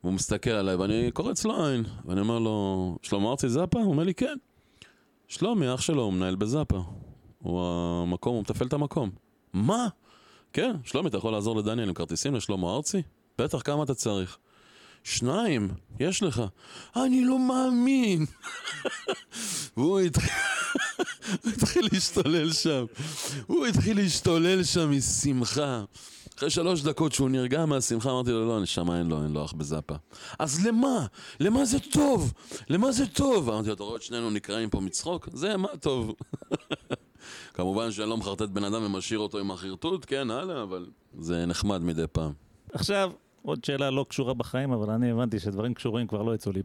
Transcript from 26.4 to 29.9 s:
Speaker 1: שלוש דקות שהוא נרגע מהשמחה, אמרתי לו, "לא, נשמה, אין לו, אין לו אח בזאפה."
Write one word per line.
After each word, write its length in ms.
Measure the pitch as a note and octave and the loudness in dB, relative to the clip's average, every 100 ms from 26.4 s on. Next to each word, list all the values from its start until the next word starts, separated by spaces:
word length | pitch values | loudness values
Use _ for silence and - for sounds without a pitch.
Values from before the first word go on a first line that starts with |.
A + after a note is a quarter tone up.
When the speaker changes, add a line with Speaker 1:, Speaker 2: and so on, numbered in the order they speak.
| D3 | -2
Speaker 1:
שלוש 320 | D#3 E3+ F3 | 2 2 2
דקות 300 | C#3+ C#3+ E3 | 0 2 2
שהוא 180 | - C3+ | 4 2
נרגע 360 | C3 B2+ C#3+ D#3+ | 2 2 2 4
מהשמחה, 440 | C#3 - A#2 C3 | 2 2 0 0
אמרתי 200 | B2+ B2 | 0 2
לו, 180 | A#2 A2+ | 2 2
"לא, 120 | A2+ | 2
נשמה, 380 | F#2 - F2 F2 | 0 0 2 2
אין 80 | E2+ | 2
לו, 160 | D#2 | 0
אין 100 | D2+ | 0
לו 120 | D2+ | -2
אח 80 | D2 | -4
בזאפה." 420 | D#2 C#2+ D#2 - | -6 -4 -4 -4